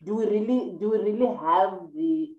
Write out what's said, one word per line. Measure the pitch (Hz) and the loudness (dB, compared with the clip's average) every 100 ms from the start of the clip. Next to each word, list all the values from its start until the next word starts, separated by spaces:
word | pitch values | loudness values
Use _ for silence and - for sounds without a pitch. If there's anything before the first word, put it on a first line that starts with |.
do | 160 | -6
we | 220 208 | -2 0
really, | 208 220 254 180 165 | 0 2 0 -2 -4
do | 208 | -2
we | 214 | 0
really | 202 214 247 | 0 0 0
have | - 160 175 190 185 165 | 0 2 4 2 0 -10
the, | 151 165 160 160 | -4 0 0 -4